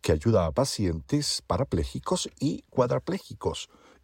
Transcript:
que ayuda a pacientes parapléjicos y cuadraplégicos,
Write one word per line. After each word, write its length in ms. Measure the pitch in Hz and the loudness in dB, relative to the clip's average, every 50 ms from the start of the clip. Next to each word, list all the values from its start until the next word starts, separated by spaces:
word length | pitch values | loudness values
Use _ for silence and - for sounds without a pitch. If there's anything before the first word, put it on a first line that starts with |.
que 100 | - - | 2 2
ayuda 360 | 85 78 - 117 110 101 87 80 | 2 2 4 4 4 4 2 2
a 40 | |
pacientes 920 | 73 - 135 135 - - 104 90 80 82 78 - - 147 147 - - - - | 2 0 0 0 0 0 0 0 0 -2 -4 -2 -2 0 0 0 -4 -6 -4
parapléjicos 840 | _ 98 92 - - - - 78 - - - - - 185 180 - - - - | _ -2 -2 -2 0 0 -2 -2 -2 -4 -8 -2 -2 -2 -2 -2 -6 -8 -4
y 240 | - 143 175 - - _ | -2 -2 -2 -4 -10 _
cuadraplégicos, 1000 | - - 123 123 120 131 - - 175 196 - - 113 - - 95 - - - - _ - - - - _ | 0 0 2 2 2 -2 -2 -2 -6 -6 -6 -10 -16 -6 -4 -4 -4 -4 -10 -14 _ -20 -20 -20 -20 _